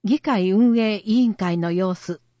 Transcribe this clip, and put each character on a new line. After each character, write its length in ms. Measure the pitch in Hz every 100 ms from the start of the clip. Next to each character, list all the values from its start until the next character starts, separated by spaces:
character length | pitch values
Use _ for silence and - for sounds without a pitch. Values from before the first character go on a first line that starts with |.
議 160 | 202 302
会 300 | - 233 185
運 280 | 196 240 233
営 220 | 220 208
委 160 | 214 233
員 140 | 240
会 220 | 196 180 170
の 160 | 170
様 220 | 175 185
子 260 | 180 - 170 _ _